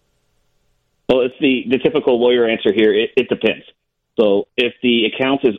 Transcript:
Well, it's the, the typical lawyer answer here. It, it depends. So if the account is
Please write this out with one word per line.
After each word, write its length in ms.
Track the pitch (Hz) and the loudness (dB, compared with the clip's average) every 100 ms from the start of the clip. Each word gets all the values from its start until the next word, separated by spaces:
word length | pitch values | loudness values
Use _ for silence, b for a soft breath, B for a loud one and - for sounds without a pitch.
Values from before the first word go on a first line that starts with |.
| _ _ _ _ _ _ _ _ _ _ - | _ _ _ _ _ _ _ _ _ _ -4
Well, 140 | 131 | -2
it's 140 | 123 - | -2 -2
the, 260 | 147 127 107 | -2 -2 -2
the 80 | 127 | -2
typical 420 | 156 156 139 120 | 0 0 0 2
lawyer 280 | 123 123 113 | 2 2 0
answer 260 | 110 110 | 0 -2
here. 200 | 101 107 | 2 2
It, 180 | 101 113 - | 2 0 -2
it 140 | 120 | -2
depends. 340 | - 110 - - _ _ _ _ - | -2 -2 -4 -12 _ _ _ _ 0
So 280 | 107 98 - - | 2 2 -2 -4
if 160 | 120 - | -4 -2
the 240 | 123 117 110 | 0 2 0
account 360 | - 131 135 | -2 -2 0
is 120 | 123 | 0